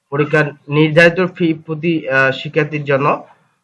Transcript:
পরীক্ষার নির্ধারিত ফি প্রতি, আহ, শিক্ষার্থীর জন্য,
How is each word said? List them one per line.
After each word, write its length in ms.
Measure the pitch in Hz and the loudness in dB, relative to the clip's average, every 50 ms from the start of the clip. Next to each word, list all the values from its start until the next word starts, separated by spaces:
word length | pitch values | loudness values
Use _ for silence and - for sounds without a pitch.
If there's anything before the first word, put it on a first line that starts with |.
| _ - | _ -8
পরীক্ষার 360 | 143 139 151 147 151 151 151 147 - - _ 147 | -2 -2 -2 0 2 0 0 0 -4 -10 _ -4
নির্ধারিত 560 | 147 151 156 156 147 165 170 175 170 185 185 175 - | 0 2 2 2 4 4 4 4 4 2 -2 -4 -2
ফি 180 | - 175 160 160 | -2 -2 -2 -2
প্রতি, 560 | 156 - - 160 151 156 175 165 156 - - | -4 -6 -10 -10 -6 -2 -2 -2 -2 -2 -2
আহ, 220 | 131 135 135 135 | 0 0 2 0
শিক্ষার্থীর 520 | 131 - - 151 - 156 151 151 156 147 143 | 0 -4 -6 -6 -2 -2 -2 -2 -2 -6 -2
জন্য, 400 | 139 139 131 139 151 208 - - - _ _ _ _ _ _ | -2 0 0 0 0 -2 -2 -6 -14 _ _ _ _ _ _